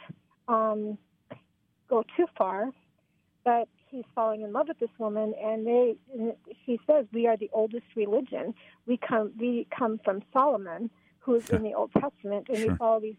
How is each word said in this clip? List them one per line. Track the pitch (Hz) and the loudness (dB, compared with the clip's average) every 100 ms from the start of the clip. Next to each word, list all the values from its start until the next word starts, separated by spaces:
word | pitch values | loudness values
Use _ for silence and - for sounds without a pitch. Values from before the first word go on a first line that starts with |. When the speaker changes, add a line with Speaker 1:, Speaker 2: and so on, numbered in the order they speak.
| - - _ _ - | -20 -20 _ _ 0
Speaker 1:
um, | 220 220 214 214 208 _ _ - - _ _ _ _ - | 2 2 0 -4 -8 _ _ -20 -20 _ _ _ _ 0
go | 226 - - | 0 2 0
too | 349 - | 0 2
far. | 190 190 247 - _ _ _ _ _ _ | 0 0 -4 -6 _ _ _ _ _ _
But | 240 233 226 _ _ | 0 2 0 _ _
he's | 262 - | -14 -8
falling | - 220 214 | -2 -2 -2
in | 208 | -4
love | 226 302 | -2 -2
with | - | -2
this | 233 - | -6 -4
woman, | 220 208 214 214 | -4 -2 -2 -2
and | 214 220 220 | -4 -2 2
they, | 247 247 226 - 262 | 4 4 0 -8 -6
and | 226 - - 233 | -6 -6 -16 -12
she | - 233 - | -4 -4 2
says, | 302 214 | 2 2
"We | 226 233 | 0 2
are | 214 | 2
the | 208 | 0
oldest | 220 220 233 - 226 | 0 0 -2 -8 -4
religion. | 202 220 254 - 220 - - _ - | 0 0 -2 -6 -6 -10 -16 _ -4
We | 247 | -2
come, | - 233 208 220 | 0 -2 -2 -2
we | 240 240 - - | -2 -2 -4 -4
come | 233 220 | -2 -2
from | - 196 - | -2 -4 0
Solomon, | 262 285 220 190 165 226 _ _ _ | 2 4 2 -4 -6 -8 _ _ _
who | - | 0
is | 233 220 | 2 2
in | 226 | 0
the | 214 | 0
Old | 202 214 | -2 2
Testament, | - 285 _ 202 202 175 | 2 0 _ -6 -6 -4
and | 220 | 0
Speaker 2:
Sure. | 220 | 0
Speaker 1:
we | - | 2
follow | 226 220 | 2 2
these | 220 | 0